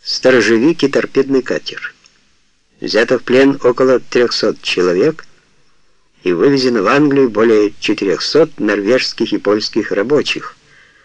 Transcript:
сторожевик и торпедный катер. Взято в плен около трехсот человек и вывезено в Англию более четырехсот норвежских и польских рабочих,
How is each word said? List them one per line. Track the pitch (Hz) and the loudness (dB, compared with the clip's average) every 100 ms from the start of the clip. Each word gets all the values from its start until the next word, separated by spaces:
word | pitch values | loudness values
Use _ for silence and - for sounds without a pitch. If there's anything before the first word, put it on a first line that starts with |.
сторожевик | - - 127 127 107 113 143 165 | -8 -2 2 2 2 2 2 0
и | 139 | 0
торпедный | 135 - 139 135 135 | 0 -2 -2 0 -2
катер. | - 82 - - - - _ _ _ _ _ _ _ _ | -2 -8 -8 -12 -14 -18 _ _ _ _ _ _ _ _
Взято | - 95 117 123 | -4 -2 0 -2
в | |
плен | - 127 139 139 | 2 4 4 2
около | 123 123 131 123 | 0 2 2 0
трехсот | - 127 117 - 110 - | 0 0 0 0 -4 -4
человек | - - 90 90 143 160 - _ _ _ _ _ _ _ _ _ | -6 -2 0 2 0 -2 -18 _ _ _ _ _ _ _ _ _
и | 92 | -4
вывезено | 85 127 139 127 117 | 0 2 2 0 0
в | 98 | 2
Англию | 139 151 139 131 | 2 2 2 2
более | 104 117 107 104 - | 2 2 4 2 -2
четырехсот | - 104 98 80 - 147 160 - | -6 -2 -2 -2 0 0 0 -2
норвежских | 107 101 101 127 - - 170 | -2 -2 0 0 -2 -4 -4
и | 101 | -2
польских | - 104 - 113 104 | 0 -2 -2 -4 -4
рабочих, | 98 110 147 - 78 - - _ _ _ _ | -4 0 0 0 -8 -10 -20 _ _ _ _